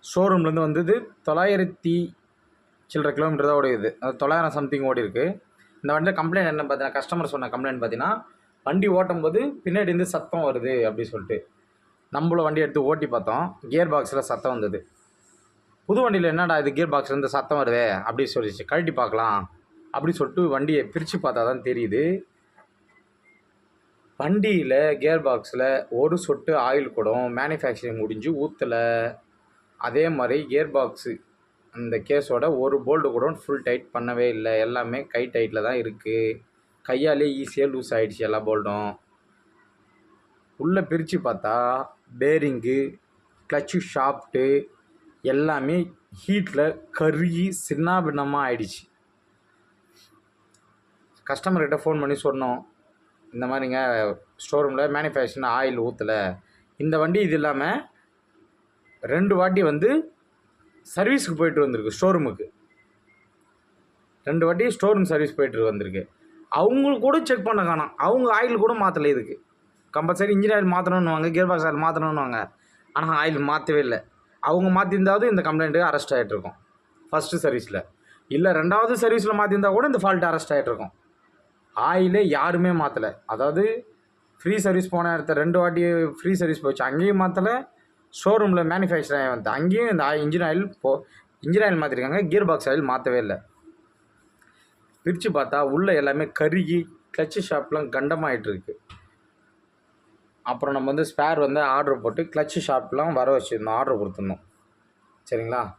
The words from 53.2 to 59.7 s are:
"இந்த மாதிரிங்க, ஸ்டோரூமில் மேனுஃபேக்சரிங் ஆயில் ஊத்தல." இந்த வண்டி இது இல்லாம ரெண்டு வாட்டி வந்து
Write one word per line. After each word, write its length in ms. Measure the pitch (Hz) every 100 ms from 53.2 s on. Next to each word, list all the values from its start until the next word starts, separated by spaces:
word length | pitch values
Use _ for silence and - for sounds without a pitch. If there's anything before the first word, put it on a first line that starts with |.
| _
"இந்த 140 | 120 127
மாதிரிங்க, 680 | 127 127 127 131 117 107 - _ _
ஸ்டோரூமில் 540 | - 143 143 131 147
மேனுஃபேக்சரிங் 600 | 143 151 139 123 - 131 120
ஆயில் 180 | 135 123
ஊத்தல." 600 | 117 120 107 107 98 92 _ _ _ _
இந்த 200 | 151 156
வண்டி 220 | 160 185
இது 140 | 196
இல்லாம 560 | 156 147 139 147 240 285 _ _ _ _ _ _ _ _ _ _ _
ரெண்டு 340 | 113 147 196 190
வாட்டி 280 | 185 185
வந்து 500 | 170